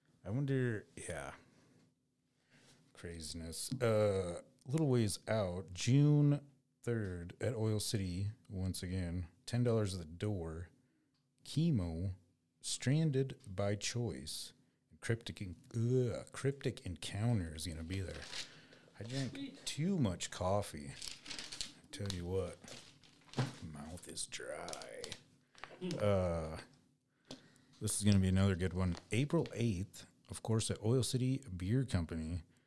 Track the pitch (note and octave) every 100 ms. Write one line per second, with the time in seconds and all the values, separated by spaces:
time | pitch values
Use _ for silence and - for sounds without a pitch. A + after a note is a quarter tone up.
0 | _ _ - A#2 C#3 C3+ B2 G#2+ - -
1 | - D#2 C#2 - - - _ _ _ _
2 | _ _ _ _ _ - - - _ -
3 | F2 E2+ D#2 E2 E2 D#2+ - B2+ A#2 G#2+
4 | G#2+ G2 F2+ E2+ - _ - D#3 D3+ B2
5 | G#2+ - - A2 F#2+ F2+ F#2 F2+ - C#3
6 | D3 D3 D3 C#3+ - _ _ _ - A#2
7 | G2 F2+ F2 - G#2+ A2+ A2 G#2+ - G#2+
8 | F#2+ F2 G2+ A2 - G2 F#2 E2+ F2+ F#2
9 | F2 F2 F2 _ - A#2+ A#2+ A2+ G#2 F#2
10 | D#2 F2 G#2 G2+ E2 D#2+ E2+ _ _ _
11 | _ _ _ _ - - E3+ B2 F2 E2
12 | F#2+ F#2 _ _ _ _ - - B2 D3+
13 | D#3+ C3 C3+ - - F#2 G2+ G#2 - A#2+
14 | A#2 C2 D#2 - - - _ _ _ -
15 | - A2+ - F2 F#2+ E2 - A#2 A#2 B2+
16 | B2 F#2 - - C3+ C#3 - - F#2+ E2+
17 | - G2 A#2 A2+ E2 D#2 E2+ D#2 D#2+ F#2+
18 | E2+ D2+ - - - - - - - -
19 | A2 C3+ C3 - C#4 - - - E3+ F#3+
20 | A2 F2 - - F#2 G2+ - D2+ C#2+ -
21 | - - - - - - - - - -
22 | G2+ F#2 F2 F#2+ F2 - - - - -
23 | - - - - C3 - E2 D2+ D2+ E2
24 | - - - - - D2+ F2 - - -
25 | - - - _ _ - - - F#3 E3
26 | G#2 G2 F2+ E2+ D#2 D#2 - - _ _
27 | _ _ _ - - - _ - G2+ -
28 | G#2 G2 F#2+ F#2+ G2 F2+ F2+ F2+ F#2 E2+
29 | - G#2+ C#3+ E3 B2 G#2 A#2 F2+ G2+ -
30 | - _ - F2+ - A2+ - F#2 G#2+ B2+
31 | A2 B2 B2+ C3+ - F2+ F#2 B2+ C3+ F2+
32 | D#2 D#2+ D#2+ E2+ - _